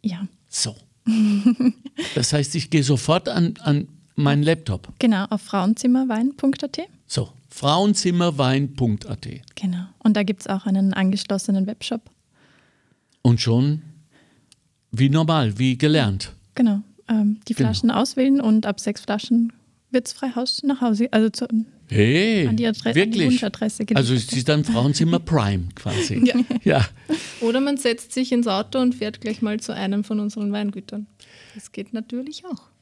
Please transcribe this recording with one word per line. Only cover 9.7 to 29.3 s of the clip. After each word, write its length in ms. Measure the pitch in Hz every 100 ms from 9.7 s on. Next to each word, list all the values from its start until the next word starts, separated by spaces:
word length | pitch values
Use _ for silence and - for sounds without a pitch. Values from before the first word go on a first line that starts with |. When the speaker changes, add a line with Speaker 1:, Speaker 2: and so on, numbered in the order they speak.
| 180 185 _
Speaker 1:
Und 120 | 220 208
da 60 |
gibt's 240 | 196 196 -
auch 220 | 196 196
einen 260 | 190 196
angeschlossenen 720 | 190 190 196 - 196 - 196 190
Webshop. 360 | 220 - 226 - _ _ _ _ _ _ _ _ _ _ _
Speaker 2:
Und 180 | 123 117
schon 400 | - 117 139 151 - - _ _ _ _ _ _ _ _ _
wie 180 | 113 135
normal, 480 | 151 165 160 117 101
wie 180 | 127 127
gelernt. 560 | 151 151 113 98 - - _
Speaker 1:
Genau. 280 | - 240 202 208 _ -
Ähm, 300 | 220 208 214 -
die 60 | 233
Speaker 2:
Genau. 140 | 120
Speaker 1:
Flaschen 200 | 95 233
auswählen 500 | 208 254 - 262 277
und 280 | 233 220 214
ab 120 | 202
sechs 220 | - 208
Flaschen 520 | - 208 - 233 233 - _ _ _
wird's 240 | 254 247
frei 180 | - 269 240
Haus 260 | 254 -
nach 180 | 277 277
Hause, 260 | 240 214 233
also 180 | 220 220
zu, 180 | - 240 220 220 - _
Speaker 2:
Hey, 560 | 107 107 151 214 214 139
Speaker 1:
an 100 | 110
die 80 | 117
Adre-, 220 | 110 -
an 40 |
die 60 | 131
Speaker 2:
wirklich? 280 | 208 220 214
Speaker 1:
Wunschadresse 580 | 254 214 - 220 - 214
geliefert. 120 | 147
Speaker 2:
Also 160 | 120
es 200 | 127 110
ist 160 | 135 127
dann 160 | 151 151
Frauenzimmer 540 | 160 131 143 160 170
Prime 500 | - 156 101 98 87
quasi. 480 | - - - 339 -
Speaker 3:
<laughs> 40 | 247
Ja. 100 | 240 247 247 -
Speaker 2:
Ja. 200 | 139 - - - 311 - -
Speaker 3:
Oder 220 | 226 247
man 160 | 277 277
setzt 340 | 254 233 -
sich 220 | - 254
ins 140 | 240 233
Auto 320 | 190 208 262
und 160 | 247 247
fährt 260 | 214 226
gleich 200 | 220